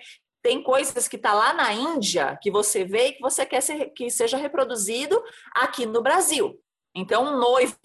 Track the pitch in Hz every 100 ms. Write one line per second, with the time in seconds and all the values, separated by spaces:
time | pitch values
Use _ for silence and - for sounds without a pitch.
0 | - - _ _ 240 262 - 262 294 240
1 | 226 - 240 208 240 330 247 214 294 320
2 | 190 170 139 - 202 196 208 208 185 214
3 | 262 269 254 254 277 269 285 302 277 -
4 | 240 - 233 262 294 285 247 233 196 233
5 | 294 427 - - - - 277 - 233 226
6 | 240 349 370 294 185 - _ _ _ 175
7 | 185 220 277 277 240 254 247 -